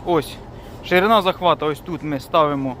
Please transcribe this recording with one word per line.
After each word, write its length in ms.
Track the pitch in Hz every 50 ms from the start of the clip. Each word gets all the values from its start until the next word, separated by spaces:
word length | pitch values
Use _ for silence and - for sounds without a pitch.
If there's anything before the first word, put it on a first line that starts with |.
| -
Ось 300 | 180 170 151 131 - - - - - - - - - - - -
ширина 360 | - 180 180 190 220 226 208
захвата, 440 | 180 185 180 - 180 170 151 131 151
ось 140 | 156 147 -
тут 220 | - 185 165 135
ми 180 | 147 151 147 131
ставимо 560 | - - - 165 151 147 143 139 135 131 120 -